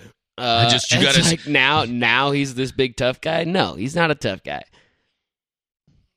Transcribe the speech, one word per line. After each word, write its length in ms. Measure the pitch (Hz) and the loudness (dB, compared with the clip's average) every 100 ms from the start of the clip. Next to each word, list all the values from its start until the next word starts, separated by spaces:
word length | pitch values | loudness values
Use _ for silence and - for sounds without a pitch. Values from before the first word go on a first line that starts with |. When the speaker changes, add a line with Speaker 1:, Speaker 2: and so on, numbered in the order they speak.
| - _ _ - | -20 _ _ -6
Speaker 1:
Uh, 280 | 123 117 117 | 0 2 2
Speaker 2:
I 20 | |
just, 220 | 123 - | 2 0
you 60 | 151 | 2
Speaker 1:
it's 80 | 139 | 2
Speaker 2:
gotta 120 | 135 | 4
s- 120 | 160 | 2
Speaker 1:
like, 160 | 165 147 | 0 0
now, 380 | 143 131 156 117 | 2 4 2 0
now 460 | 120 117 123 143 | 0 2 2 2
he's 240 | 143 139 123 | 0 -2 -4
this 160 | 131 | -4
big 240 | 131 131 - | -2 -2 -2
tough 240 | 127 127 | -4 -2
guy? 240 | 156 165 165 | -4 -4 -2
No, 300 | 185 98 71 | 0 -2 -4
he's 200 | 123 170 | -6 -2
not 160 | 165 | 0
a 40 | 147 | -2
tough 280 | 117 95 | -6 -8
guy. 200 | - 73 - _ _ _ _ _ _ _ _ _ _ _ _ _ _ | -10 -12 -14 _ _ _ _ _ _ _ _ _ _ _ _ _ _